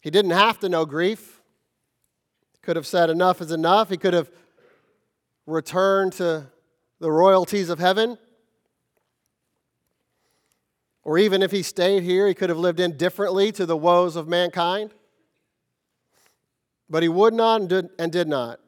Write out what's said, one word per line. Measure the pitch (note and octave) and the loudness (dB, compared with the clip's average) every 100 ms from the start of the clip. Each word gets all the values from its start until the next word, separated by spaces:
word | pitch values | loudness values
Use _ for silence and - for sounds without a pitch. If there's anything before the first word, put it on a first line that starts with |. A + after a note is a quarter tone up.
He | D3+ | 0
didn't | F3+ F#3+ | 0 2
have | F3 G#3+ G#3+ | 2 2 0
to | F#3+ | -2
know | E3+ D#3+ | -2 -2
grief. | D3+ F3+ A3 - _ _ _ _ _ _ _ _ _ _ _ _ | -2 -4 -4 -14 _ _ _ _ _ _ _ _ _ _ _ _
He | _ | _
could | - E3 | -6 -6
have | C#3 | -2
said, | F3+ E3+ | 0 0
"Enough | E3 F#3 F3+ | 2 0 0
is | D#3+ | -4
enough." | E3 E3 G3+ G3+ | -2 2 2 2
He | F3+ | -2
could | F#3+ | 0
have | F3 D#3 _ _ _ _ _ _ _ _ _ _ _ - | 0 -2 _ _ _ _ _ _ _ _ _ _ _ -6
returned | D#3+ D#3 F3+ G3 G3 F#3+ | -6 -4 0 2 2 0
to | F#3 F3 D#3 C3+ _ _ _ _ _ | -2 -4 -4 -8 _ _ _ _ _
the | E3 | -2
royalties | D#3 F#3+ F#3 F3 G3+ F3 | 4 6 6 2 -4 -4
of | D#3+ | 0
heaven. | F3+ F#3+ A3+ A#3 _ _ _ _ _ _ _ _ _ _ _ _ _ _ _ _ _ _ _ _ _ _ _ _ _ _ _ _ D#3 | 0 2 -2 -6 _ _ _ _ _ _ _ _ _ _ _ _ _ _ _ _ _ _ _ _ _ _ _ _ _ _ _ _ -2
Or | D#3+ | 2
even | G#3+ F#3+ | 2 2
if | F#3+ | 0
he | G3+ | -2
stayed | - - F3+ G3 | -6 -2 0 0
here, | F3 F#3 G3+ | 0 0 0
he | |
could | F3+ F#3 | 0 -4
have | E3 | 0
lived | F3 E3+ | -2 0
indifferently | F3+ C#3+ F3 - G3 F#3 G#3 | -4 -2 -4 -2 -4 0 -2
to | G#3 F3 | -2 -4
the | D#3+ | 0
woes | E3 F3 F3+ E3 | 2 4 2 -4
of | D#3 | -4
mankind. | F3 F3 F3+ E3+ F#3+ G#3+ _ _ _ _ _ _ _ _ _ _ _ _ _ _ _ _ _ _ _ _ | -4 -2 -2 -2 -4 -8 _ _ _ _ _ _ _ _ _ _ _ _ _ _ _ _ _ _ _ _
But | D#3+ | -2
he | E3 | 0
would | F3 A3 | 4 2
not | A3+ A3+ A3 | 4 2 2
and | F#3 | 0
did, | F#3 F3 - | -2 -4 -8
and | E3+ | -4
did | E3+ E3 | -2 -2
not. | C#3 A#2+ A#2+ | -2 -4 -12